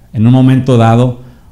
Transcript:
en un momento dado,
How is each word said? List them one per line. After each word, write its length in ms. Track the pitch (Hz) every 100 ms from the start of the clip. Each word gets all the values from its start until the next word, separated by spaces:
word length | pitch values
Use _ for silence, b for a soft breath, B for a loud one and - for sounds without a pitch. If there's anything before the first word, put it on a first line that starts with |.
| -
en 140 | - 113
un 60 |
momento 420 | 127 127 131 135 120
dado, 460 | 113 117 127 123 B B B